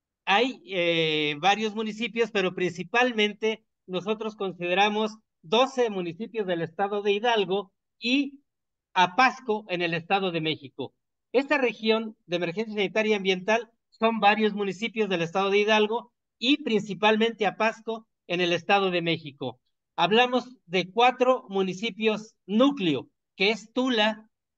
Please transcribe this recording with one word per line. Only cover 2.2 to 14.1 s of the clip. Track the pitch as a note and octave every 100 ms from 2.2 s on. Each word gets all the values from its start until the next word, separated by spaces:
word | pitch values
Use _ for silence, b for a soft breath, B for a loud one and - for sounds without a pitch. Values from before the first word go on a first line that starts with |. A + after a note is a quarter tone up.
| A3
pero | G#3 F#3
principalmente | F3+ F3+ F3+ F3 A#3+ B3+ A3 G#3 G3+ A3 G#3+ _ _ -
nosotros | F3+ F#3 A3 A3
consideramos | G#3+ F#3+ F3 F3 F#3 G#3 G#3 A3 G#3+ _ _
doce | D#3+ A3 C4+ B3+ A#3
municipios | G3 F3 E3 A3 A3+ F#3
del | E3+
estado | E3 - G3 G#3
de | G#3
Hidalgo | G3+ A#3+ A3+ F3+ G3 G3 _ _ _
y | A#3 C4+ C#4 - _ _ _ _ _
Apasco | F#3 F3+ F#3 B3+ - - G#3+ G#3+
en | F3
el | F3
estado | E3+ E3 G3 F#3+
de | E3
México. | D#3 C#3 C3 - B2 _ _ _ _
Esta | A#3+ C#4 D4
región | B3 A3 A3 A3 A3+ - -
de | E3+
emergencia | E3+ E3+ A3+
sanitaria | G#3 F#3+ G3+ G#3+
y | G#3
ambiental | F#3+ F#3 F#3 A3+ A#3 _ _
son | _ A3